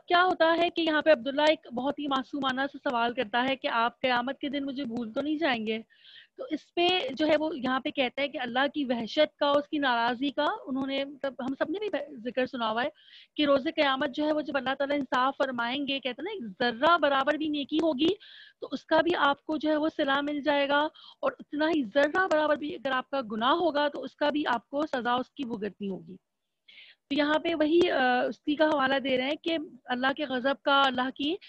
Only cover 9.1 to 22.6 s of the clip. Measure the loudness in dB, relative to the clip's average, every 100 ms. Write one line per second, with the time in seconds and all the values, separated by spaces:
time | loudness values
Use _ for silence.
9.1 | 2 2 2 2 2 0 -2 0 2 0
10.1 | -2 -4 -2 -2 -2 -6 -6 -4 -4 -6
11.1 | -6 -8 -6 -6 -4 -4 -4 -4 -4 -6
12.1 | -10 -6 -4 -2 -2 -2 -2 -4 -6 -20
13.1 | -20 -10 0 4 4 2 0 2 2 -2
14.1 | 0 0 0 0 -2 -2 -2 0 -2 0
15.1 | 0 2 0 -2 -2 -4 -4 -4 -4 -6
16.1 | -6 -8 -8 -10 -2 -2 2 4 4 4
17.1 | 2 0 -2 -2 -4 -2 0 0 2 0
18.1 | 0 -6 -20 -20 -16 -10 -8 0 2 2
19.1 | 2 2 0 -4 -2 0 0 0 0 0
20.1 | 0 -2 -2 0 2 2 2 0 -4 -20
21.1 | -4 -4 -4 -6 -2 0 0 0 2 2
22.1 | 2 2 2 2 0